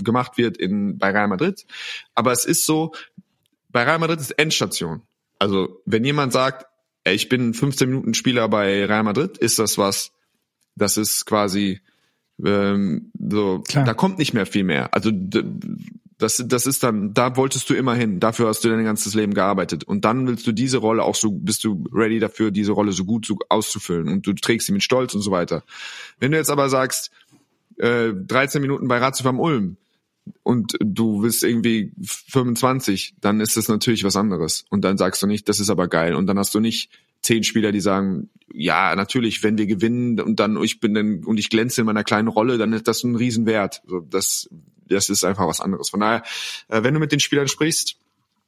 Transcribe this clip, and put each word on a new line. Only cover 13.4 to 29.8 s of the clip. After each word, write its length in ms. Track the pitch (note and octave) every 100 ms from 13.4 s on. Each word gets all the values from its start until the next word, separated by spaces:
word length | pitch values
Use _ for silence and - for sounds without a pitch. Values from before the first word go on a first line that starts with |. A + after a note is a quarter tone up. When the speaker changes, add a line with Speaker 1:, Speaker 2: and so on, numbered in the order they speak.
| G2 F#2 -
Speaker 2:
Klar. 180 | C#3+ B2+
Speaker 1:
da 100 | A2
kommt 240 | F#3+ F#3+
nicht 160 | - A#2
mehr 100 | F#2+
viel 180 | G2+
mehr. 300 | F#2 D2 -
Also 160 | G2 G2+
d-, 320 | G2 F#2+ G#2 - - G1+ - - - _ -
das, 240 | A2+ - A#2+
das 220 | B2+ C3
ist 160 | C3+
dann, 320 | B2+ G#2+ G2 G#2+
da 200 | B2 B2+
wolltest 300 | C3+ C3+ -
du 20 |
immer 220 | A#2 C3 A#2+
hin, 240 | A2+ F2+
dafür 300 | A2 A2+ A2+
hast 140 | G#2+
du 60 | A2+
dein 140 | A2
ganzes 320 | A2 G#2+ G#2 G#2+
Leben 180 | G#2
gearbeitet 500 | G2+ F#2+ F#2+ E2+ E2
und 220 | - G2 G#2+
dann 220 | B2+ C3
willst 180 | A#2 -
du 60 |
diese 260 | A2 C3 B2+
Rolle 240 | G#2+ A2
auch 140 | - G#2
so, 160 | A2
bist 320 | F#2+ F2+ G#2+
du 220 | A2 F#2+ -
ready 280 | - A2 A2
dafür, 320 | G#2 - A2
diese 220 | G2 G2+
Rolle 180 | G2+ G#2
so 120 | F2+
gut 220 | F#2 A2+ G#2+
zu, 140 | G2 -
auszufüllen 580 | G#2+ G#2+ G#2+ - E2+ D#2
und 200 | F#2+ G2+
du 60 |
trägst 340 | F#2+ - A#2 -
sie 60 |
mit 100 | G2
Stolz 320 | - B2+ B2+ G#2
und 60 |
so 80 | G2+
weiter. 320 | F#2 F2 E2 - - - - - _
Wenn 120 | B2+
du 60 | D#3
jetzt 140 | D3
aber 180 | C#3+ C#3
sagst, 400 | C3 C3 - - _ _ _ _ _ _ -
äh, 360 | A#2 A#2+ A2+
dreizehn 480 | F#2+ F#2+ B2 C#3 D3+
Minuten 260 | C#3 C#3 C3
bei 120 | A#2+
Ratio 240 | C3 -
Farm 160 | B2+ B2+
Ulm 380 | E3 C3+ F#2 F#2